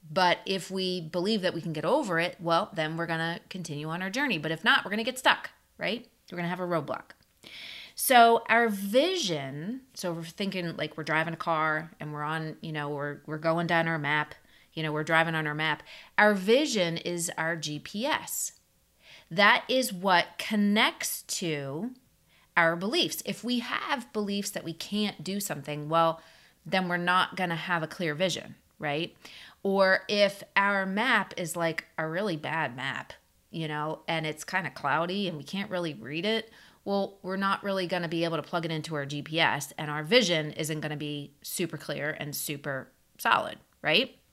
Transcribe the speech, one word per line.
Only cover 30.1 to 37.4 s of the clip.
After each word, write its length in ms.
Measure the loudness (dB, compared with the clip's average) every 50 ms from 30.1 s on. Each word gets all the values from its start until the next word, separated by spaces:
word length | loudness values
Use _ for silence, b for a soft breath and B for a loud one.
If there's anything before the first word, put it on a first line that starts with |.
| 2 4 4 4 2 -4 -16 0 _
our 280 | 2 4 4 2 2 0
map 480 | 0 0 0 2 4 2 2 2 0 -6
is, 180 | -8 -6 -6 -4
like, 300 | -2 -2 0 -2 -2 -8 _ _
a 120 | -6 -6 -4
really 280 | -2 -2 -2 -2 -2
bad 380 | -4 -4 -4 -2 -2 -2 -4 -4
map, 380 | -6 -6 -4 -4 -6 -8 -10 -16 -20 _ _ _ _ _ _ -8
you 160 | -6 -4 -4
know, 340 | -4 -4 -4 -4 -4 -6 -6 -4
and 180 | -4 -2 -2
it's 160 | -4 -6 -8 -10
kinda 280 | -4 -4 -2 -2 -4
cloudy 580 | -8 -4 -2 0 2 2 0 0 -2 -2 -2 -2
and 100 | -4 -6
we 60 | -10
can't 260 | -8 -6 -6 -6 -4
really 240 | -4 -4 -2 -4 -6
read 320 | -6 -10 -8 -6 -4 -2
it, 240 | 0 0 -2 -2 -6 B B B B B B B
well, 340 | -2 0 0 0 -2 -6 -12 -8
we're 140 | -6 -4
not 280 | -2